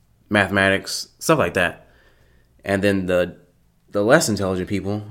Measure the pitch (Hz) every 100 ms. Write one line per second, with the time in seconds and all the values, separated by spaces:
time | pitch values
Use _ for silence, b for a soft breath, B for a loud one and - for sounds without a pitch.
0 | _ _ - 104 92 101 98 98 - -
1 | - - - 151 87 92 82 - - b
2 | b b b b b b 98 98 101 98
3 | 90 90 87 - _ _ _ _ _ 101
4 | 107 160 131 98 95 92 90 98 95 104
5 | 104